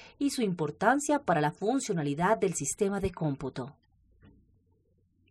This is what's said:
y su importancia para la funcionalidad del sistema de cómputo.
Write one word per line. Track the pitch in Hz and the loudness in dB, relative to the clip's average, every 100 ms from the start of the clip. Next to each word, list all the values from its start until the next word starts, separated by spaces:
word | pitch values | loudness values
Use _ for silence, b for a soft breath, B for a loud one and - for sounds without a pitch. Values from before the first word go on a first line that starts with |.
| B - | B -4
y | 285 | -2
su | 262 | 0
importancia | 214 175 151 - 202 277 285 294 | 0 0 -2 2 2 4 2 0
para | - 170 | 2 2
la | 147 | 2
funcionalidad | - 202 269 247 175 143 143 180 220 | 0 0 0 0 -2 -2 0 2 2
del | 196 | 0
sistema | 175 143 - 196 202 | -2 -6 -2 -2 0
de | 190 | -4
cómputo. | 180 156 135 131 - 127 - _ _ _ _ - - _ _ _ _ _ _ _ _ _ | -2 -2 -2 -6 -6 -10 -14 _ _ _ _ -20 -20 _ _ _ _ _ _ _ _ _